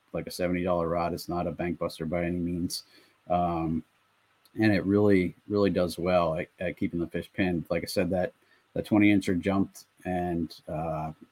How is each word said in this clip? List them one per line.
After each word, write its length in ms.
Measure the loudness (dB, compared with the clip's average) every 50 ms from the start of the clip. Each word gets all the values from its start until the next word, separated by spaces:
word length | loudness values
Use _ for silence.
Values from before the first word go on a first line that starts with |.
| _ _ -8
like 140 | -8 -8
a 40 | -8
seventy 320 | -6 -4 -2 0 0 0 0
dollar 240 | 0 0 0 0
rod. 260 | 0 -2 -2 -2 -2 -4
It's 140 | -6 -6
not 200 | -6 -4 -4 -4
a 40 | -4
bank 280 | -4 -4 -4 -4 -4 -4
buster 260 | -6 -6 -6 -6 -6
by 180 | -4 -2 -2 -2
any 140 | -2 -2
means. 460 | -2 -2 -4 -2 -4 -4 -4 -6 -10 -12 _ _ -20 _ _ _ _ _ -2
Um, 540 | 0 0 0 0 -2 -2 -2 -2 -2 -4 -6 _ _ _ _ _ _ _ _ _ _ _ _ _ _ 2
and 120 | 4 4
it 140 | 4 4 2
really, 500 | 4 4 6 6 6 6 6 4 2 -4 _ _
really 220 | -2 0 2 2 4
does 280 | 4 2 0 0 -2
well 380 | -2 0 2 4 4 4 2 0
at, 120 | -2 -6 -8 _ -6
at 180 | -6 -6 -4
keeping 220 | -4 -4 -2 -2 -4
the 80 | -4
fish 220 | -4 -4 -8 -8 -6 _
pinned. 320 | -2 0 0 0 -2 -2 -2
Like 140 | -4 -4 -4
I 40 |
said, 220 | -2 -2 -2 0 0
that, 220 | 0 0 -2 -2 -6 _ _ _ _ _ _ _ _
that 120 | -8 -2
twenty 280 | 2 4 6 6 6 6
incher 260 | 4 2 0 -2 0
jumped 460 | 0 0 0 0 0 -2 -4 -14 -20 _ _ _ -6
and, 500 | -4 -4 -2 -2 -2 -2 -4 -4 -6 -8 -16 _
uh, 440 | -10 -8 -6 -4 -4 -4 -6 -6 -8 -10 -14 -20 _